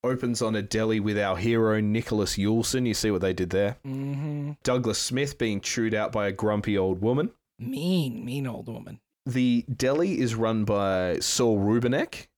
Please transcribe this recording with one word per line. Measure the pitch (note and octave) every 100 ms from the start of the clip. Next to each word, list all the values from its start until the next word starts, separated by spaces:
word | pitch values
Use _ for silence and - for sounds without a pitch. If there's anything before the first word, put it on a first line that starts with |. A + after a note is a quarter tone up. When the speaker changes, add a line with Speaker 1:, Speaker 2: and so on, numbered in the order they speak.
| B2+
Speaker 1:
opens | B2+ B2+ A#2
on | A2+ A2
a |
deli | G#2 - A2 A2
with | G#2 G#2
our | G2+ F2+
hero, | A2 A#2 A2 G#2+
Nicholas | G#2+ A2 A#2 G#2+ A#2 -
Yulson. | G2 A2+ A#2 C3 B2
You |
see | G#2 A2
what | F#2+
they | F#2+
did | F2+ F2+
there? | F#2+ G2+ A#2+ C3+
Speaker 2:
Mm-hmm. | C3+ C#3 C#3 D3+ D3 C#3+ D3
Speaker 1:
Douglas | - B2+ B2 -
Smith | - B2 C#3 -
being | A#2 G2+
chewed | - - A2+
out | G#2+ G#2+
by | A2+ G2+
a |
grumpy | F#2+ G#2+ G#2+ G#2 G2+
old | F#2+ F2+
woman. | G#2+ C3 F#3+ - _ _
Speaker 2:
Mean, | A#2 C3+ E3+ F#3 C#3 A#2
mean | B2 C3+ C3+
old | A2+ A#2
woman. | A#2 - A2+ _ _
Speaker 1:
The | - B2+ B2+ A#2+ -
deli | A#2+ B2+ C#3+ F3+ F#3
is | B2+ A2
run | A2+ A2
by | G#2+ G#2 G2 F#2+ F#2 E2+
Saul | - - B2 G#2+
Rubinek, | G2+ A#2 A#2+ C3+ C4 - -